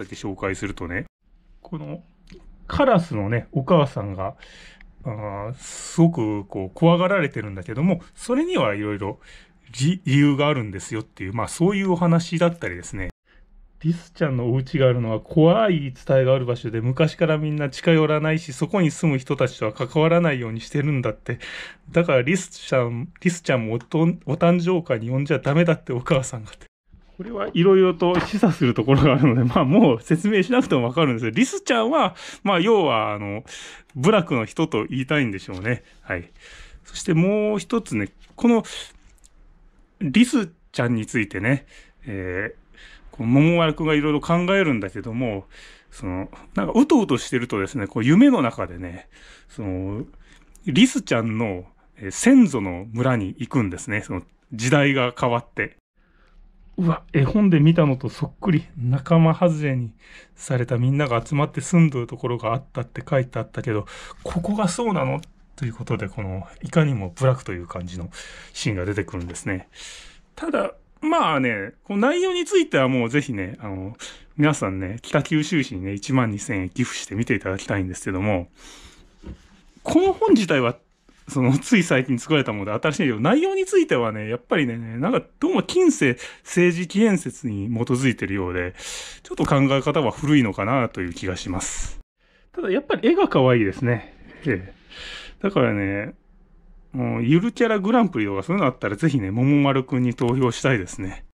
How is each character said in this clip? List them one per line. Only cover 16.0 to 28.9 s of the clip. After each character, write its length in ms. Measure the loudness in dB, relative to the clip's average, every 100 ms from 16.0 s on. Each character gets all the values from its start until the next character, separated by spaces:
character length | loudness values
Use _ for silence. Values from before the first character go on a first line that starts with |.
| 0 2
え 20 |
が 100 | 4
あ 40 | 2
る 80 | 0
場 100 | -4
所 140 | -4
で、 100 | -4
昔 340 | -2 0 0
か 120 | 2 0
ら 100 | 0
み 140 | -2
ん 60 | -4
な 120 | -6
近 240 | -2 2
寄 140 | 4 4
ら 140 | 2
な 120 | 0
い 60 | -2
し、 160 | -4
そ 120 | -6 -2
こ 120 | 2
に 100 | 0
住 220 | 2 0
む 60 | 0
人 180 | -2 -2
た 140 | -2
ち 80 | -2
と 80 | -6
は 60 |
関 300 | -4 -4 2
わ 60 | 4
ら 140 | 4
な 100 | 2
い 80 | 0
よ 80 | -4
う 40 |
に 100 | -8
し 80 | -6
て 100 | -4
る 120 | 0
ん 100 | 0
だ 80 | -2
っ 20 |
て。 260 | -6 -8 -10 -10 -14 -16 -18 -2
だ 120 | 0
か 120 | 4
ら 80 | 2
リ 160 | 4 0
ス 100 | -2
ち 260 | -14 -2
ゃ 60 | 0
ん、 280 | 0 -4 -8 -4
リ 100 | -2
ス 120 | -2
ち 100 | -2
ゃ 40 | -2
ん 100 | 0
も 80 |
お 40 | -4
と 280 | -4 0 2
ん-、 120 | 0
お 80 | -4
誕 280 | 0 2 2 2
生 160 | -2
会 160 | 0 -4
に 120 | -2
呼 100 | -2
ん 40 | 0
じ 80 |
ゃ 40 | -2
ダ 140 | 0
メ 120 | 2 2
だ 80 |
っ 100 | 0
て 80 | -2
お 80 | -6
母 240 | 0 -2
さ 140 | -2 -10
ん 60 |
が 80 | -14
っ 20 |
て。 120 | -20 -20 _ _ -20 _ -16
こ 40 |
れ 80 | -12
は 180 | -8 -4
い 100 | 2
ろ 140 | 6 8
い 60 |
ろ 100 | 6
と 260 | 4 2 2
示 260 | 0 2
唆 60 | 2
す 140 | 4
る 80 | 2
と 100 | 2
こ 120 | 4